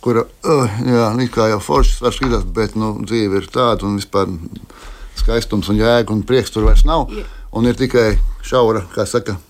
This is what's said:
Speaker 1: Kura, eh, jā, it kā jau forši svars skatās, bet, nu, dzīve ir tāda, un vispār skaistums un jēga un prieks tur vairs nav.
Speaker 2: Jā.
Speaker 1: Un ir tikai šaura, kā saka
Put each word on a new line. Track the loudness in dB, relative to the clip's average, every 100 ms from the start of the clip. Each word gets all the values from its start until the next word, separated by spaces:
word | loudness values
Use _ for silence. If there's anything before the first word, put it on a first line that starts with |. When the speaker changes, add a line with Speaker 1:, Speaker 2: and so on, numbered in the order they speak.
Speaker 1:
Kura, | 0 0
eh, | -2 -6 0 0 0 -2 0
jā, | 2 2 0
it | -2
kā | 0 0
jau | 0
forši | 0 4 4 4
svars | -2 -2
skatās, | -2 -2 -2
bet, | -4 -4 -2
nu, | -4 -6
dzīve | -4 -2 0 -2
ir | -4
tāda, | -2 0 0
un | -2 -4
vispār | -2 -2 -2 -6 -12 -16 -20 -20 -20 -18 -18 -2
skaistums | 0 0 -2 -4 -2
un | 0
jēga | 4 2 2
un | -2
prieks | 0 0 0
tur | 0 6
vairs | 6 6
nav. | 4 -2
Speaker 2:
Jā. | -6 -12 -16 -12
Speaker 1:
Un | -2 0
ir | 2
tikai | 2 2 4 4 0 -4
šaura, | -4 2 2 2 -4
kā | -6 -2
saka | -2 -4 -10 -12